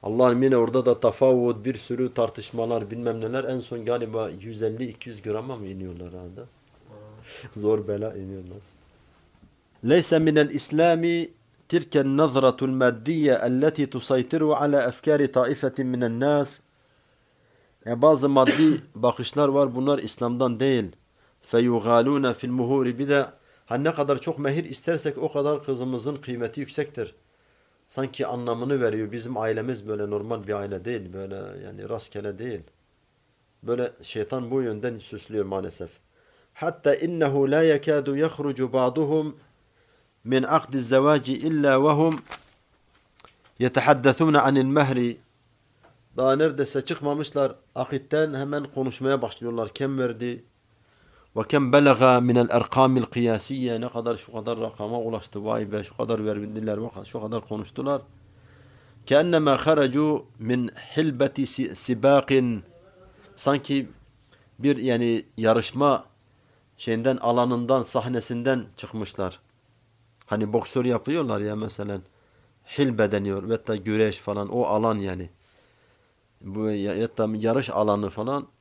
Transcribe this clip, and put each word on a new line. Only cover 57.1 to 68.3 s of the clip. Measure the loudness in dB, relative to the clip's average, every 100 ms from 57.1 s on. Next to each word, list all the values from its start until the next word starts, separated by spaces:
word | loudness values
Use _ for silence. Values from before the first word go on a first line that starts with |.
| -10
kadar | -6 -8 -6
konuştular. | -10 -10 -8 -4 -4 -6 -20 -20 _ _ -20 -20 -20 _ -20 2
"Keenneme | 4 6 4 4
haracu | 2 4 4 4 2 0 0 -4 -10
min | -2 -2 -2 -8 -8 -2
hilbeti | 0 2 0 0 -4
si-, | -4 -6 -6
sibaqin." | -4 2 4 4 4 2 2 -2 -8 -20 -20 _ -20 _ -20 -4
Sanki | 0 0 0 -2 -2 -14 _ _ _ _ _ _
bir | 0 0
yani | 0 0 2 0 -4 0
yarışma | 4 4 2 0 2 2 -2 _ _ _ _ _ _ _
şeyinden, | -4 -2 0 0
alanından, | 0 2 2 0 0 0
sahnesinden | 0 -4 -2 -4 -4